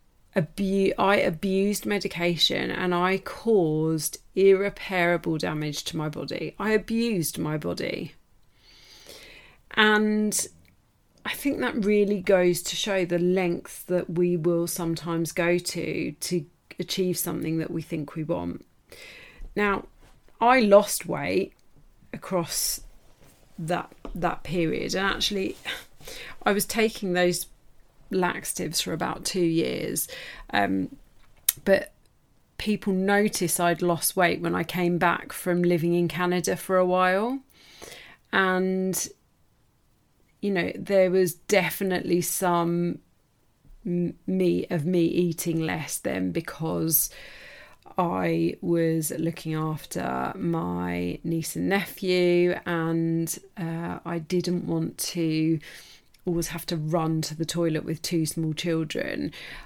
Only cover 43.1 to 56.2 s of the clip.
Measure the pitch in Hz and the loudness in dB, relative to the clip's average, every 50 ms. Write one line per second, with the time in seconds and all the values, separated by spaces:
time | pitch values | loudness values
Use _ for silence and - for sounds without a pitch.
43.1 | _ _ _ _ _ _ _ _ _ _ _ - - - - - 175 175 175 170 | _ _ _ _ _ _ _ _ _ _ _ -20 -18 -10 -6 -2 0 0 0 -2
44.1 | - - _ - 185 190 185 175 170 175 - - - 170 143 175 180 175 165 165 | -4 -6 _ -2 0 2 2 2 2 2 0 -2 -2 -2 0 2 2 4 4 4
45.1 | - 165 180 175 160 - - 175 160 160 160 160 92 156 151 - - - - - | 4 2 2 2 0 -2 -2 -2 -2 0 0 0 -2 -2 -4 -6 -6 -6 -4 -4
46.1 | - - - - 170 175 160 - - - 160 165 180 170 - 160 160 - - - | -2 -2 -2 -2 -2 -4 -6 -6 -6 -6 -4 -2 -2 0 0 2 2 0 0 -2
47.1 | - - - - - - - - - - - - - - - - - - 180 170 | -6 -12 -20 -20 -20 -20 -20 -20 -20 -20 -20 -20 -20 -20 -20 -8 -2 0 0 0
48.1 | 175 185 180 170 165 165 165 170 - - - 175 170 170 165 160 165 165 156 151 | 0 0 0 2 2 2 2 0 -2 -2 -2 0 2 2 2 2 2 0 0 -2
49.1 | - - 160 165 160 - - 160 156 156 156 156 156 147 - - - - - 139 | -4 -2 -2 -2 -4 -4 -6 -4 -4 -2 -2 -2 -4 -6 -8 -8 -6 -6 -4 -4
50.1 | 131 131 131 - - 190 - 170 165 165 170 175 175 175 - 180 - 175 - - | -2 -2 -4 -4 -4 -4 -2 -2 0 0 -2 -2 -2 -2 -2 -2 -2 -2 -2 -4
51.1 | - - - 165 165 165 160 - - 170 175 180 190 196 180 - - - - 185 | -4 -6 -4 -4 -4 -2 -4 -4 -4 -2 0 0 0 0 -2 -4 -8 -6 -2 0
52.1 | 180 180 180 180 175 175 175 175 175 - - - 175 165 165 165 165 165 165 165 | 2 4 4 4 6 4 4 4 2 0 -4 -4 -2 -2 0 0 0 0 0 0
53.1 | 165 165 165 165 - - - - - - 175 165 165 165 170 175 180 - - 175 | 0 0 -2 -4 -6 -8 -12 -14 -10 -8 -6 -6 -6 -6 -6 -6 -8 -8 -8 -6
54.1 | 175 170 160 - 185 180 165 180 180 175 - - 165 165 165 - - - - - | -6 -6 -4 -2 0 0 0 0 0 -2 0 0 0 0 -2 -2 -4 -6 -8 -6
55.1 | - 170 165 160 160 156 156 160 165 156 - - - - - - - - _ _ | -2 -2 0 0 2 2 2 2 2 0 -2 -8 -18 -20 -20 -20 -20 -20 _ _
56.1 | _ _ | _ _